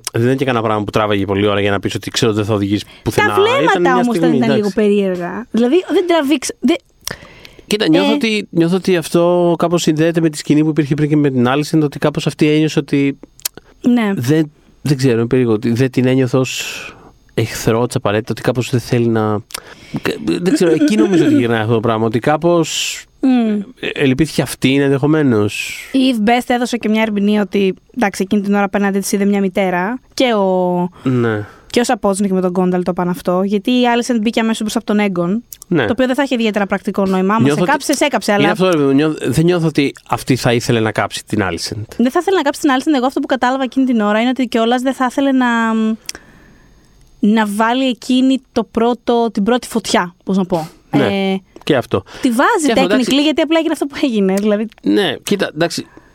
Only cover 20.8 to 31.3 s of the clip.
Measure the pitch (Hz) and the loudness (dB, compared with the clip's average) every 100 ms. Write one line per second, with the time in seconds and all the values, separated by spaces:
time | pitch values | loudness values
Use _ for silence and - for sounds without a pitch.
20.8 | 285 220 208 170 311 - 117 117 110 117 | 2 2 2 2 4 2 2 0 0 0
21.8 | 113 110 113 117 147 151 170 175 156 - | 0 0 0 0 0 0 2 2 0 -4
22.8 | - - - _ 269 247 226 208 196 - | -8 -10 -16 _ 0 2 0 -2 -6 -10
23.8 | - - 139 131 156 - 131 - 151 139 | -8 0 0 2 0 -2 -4 -2 0 2
24.8 | 139 139 147 156 143 110 104 - - - | 2 2 2 2 4 2 0 -2 -10 -12
25.8 | - 269 262 233 208 240 247 240 247 233 | -4 0 0 2 2 0 0 -2 -2 -4
26.8 | 214 220 220 202 202 208 202 202 190 180 | -2 0 0 0 0 0 0 0 0 -2
27.8 | _ - 208 - 190 208 202 202 196 202 | _ -4 -4 -2 -2 -2 0 0 0 0
28.8 | 202 196 190 202 202 202 196 208 190 175 | 0 -2 -2 -2 0 0 0 0 -2 -2
29.8 | 190 254 - - 254 214 190 185 180 180 | -4 -6 -10 -2 0 2 2 0 0 -2
30.8 | 180 - 135 127 117 | -4 -6 -2 0 0